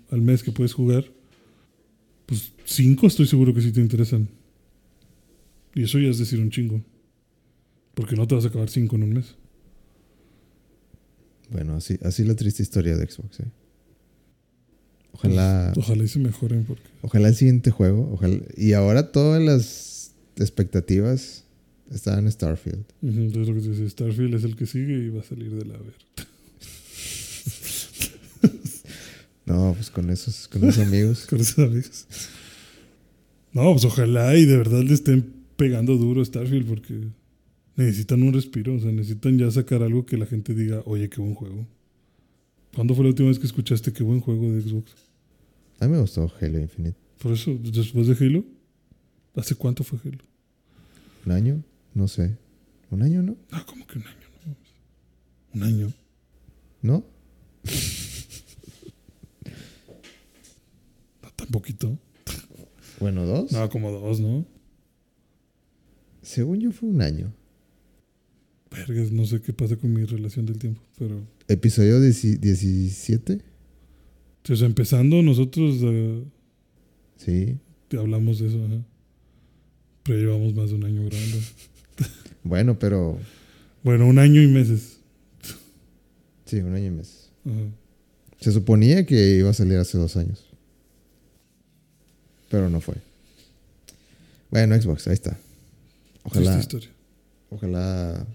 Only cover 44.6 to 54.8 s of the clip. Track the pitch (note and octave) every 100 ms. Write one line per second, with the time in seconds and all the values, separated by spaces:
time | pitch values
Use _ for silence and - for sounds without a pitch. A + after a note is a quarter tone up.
44.6 | A2 A2 A2 _ _ _ _ _ _ _
45.6 | _ - A#2 E3 G2+ - E2 - D#2 D#2
46.6 | D#2 - E2 - _ - A#2+ A2+ D#3 B2+
47.6 | A#2 A2+ A2+ A#2+ A#2 B2+ C3+ D#3+ A3+ -
48.6 | _ _ _ _ _ _ _ - - C3+
49.6 | B2+ B2 C3+ A#2+ D3 C3+ _ _ _ _
50.6 | _ _ _ _ _ _ F#2 F2+ A#2 D3
51.6 | D3+ _ _ G#2 G2 - F2+ A2+ _ _
52.6 | _ _ - F#2+ C3+ F3+ F#3 A3+ - E3
53.6 | - - - A#2 G#2+ - _ _ E3 C#3
54.6 | _ _